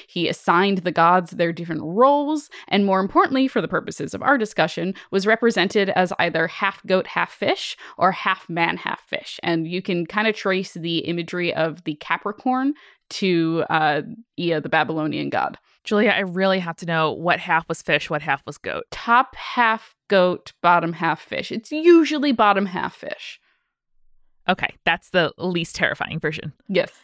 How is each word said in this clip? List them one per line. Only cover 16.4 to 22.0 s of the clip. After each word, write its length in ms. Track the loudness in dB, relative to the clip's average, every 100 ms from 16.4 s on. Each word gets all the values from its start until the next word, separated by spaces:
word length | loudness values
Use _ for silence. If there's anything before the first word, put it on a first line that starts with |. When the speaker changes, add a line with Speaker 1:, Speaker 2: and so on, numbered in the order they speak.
| 0 0
Speaker 2:
have 160 | -4 -8
to 100 | -4
know 240 | 0 0
what 300 | 0 0 0
half 280 | 0 -2 -2
was 140 | -6
fish, 260 | -2 -2 0
what 140 | -4
half 240 | -2 -4 -6
was 100 | -12
goat. 280 | -8 -8 -8
Speaker 1:
Top 420 | -8 2 2 2
half 640 | -4 -6 0 2 0 -6 _ 0
goat, 460 | 4 4 0 -10 0
bottom 300 | 4 4 2
half 280 | -2 -2 -2
fish. 300 | -6 -8 -8
It's 220 | -10 -8
usually 580 | 2 8 8